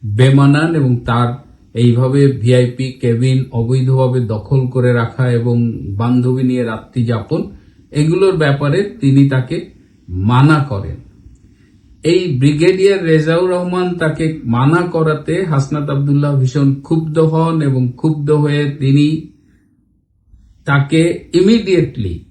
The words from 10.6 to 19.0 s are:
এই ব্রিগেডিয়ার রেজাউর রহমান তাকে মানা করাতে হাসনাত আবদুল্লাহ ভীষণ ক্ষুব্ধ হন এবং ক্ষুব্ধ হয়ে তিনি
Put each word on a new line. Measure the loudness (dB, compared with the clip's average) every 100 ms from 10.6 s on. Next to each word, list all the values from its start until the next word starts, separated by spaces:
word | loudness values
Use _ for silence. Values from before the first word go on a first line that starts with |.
| 0 -6 -8 -12 -16 -20 -20 -20 _ _ _ _ _ -6
এই | 0 0 0 0
ব্রিগেডিয়ার | 0 2 0 2 2 2 2
রেজাউর | 0 2 0 0
রহমান | -2 -2 -2 -2 -2
তাকে | -4 -2 -4 -4
মানা | -4 0 2 2
করাতে | 0 -2 -2 -2 -4 -4 -2
হাসনাত | -2 -2 -4 -4
আবদুল্লাহ | -4 0 0 0 0
ভীষণ | 0 0 0 0
ক্ষুব্ধ | -2 -2 -2 0
হন | 2 2 0 0
এবং | 0 0 -2 -2
ক্ষুব্ধ | -2 -2 0
হয়ে | 0 2 0 -2
তিনি | -2 2 2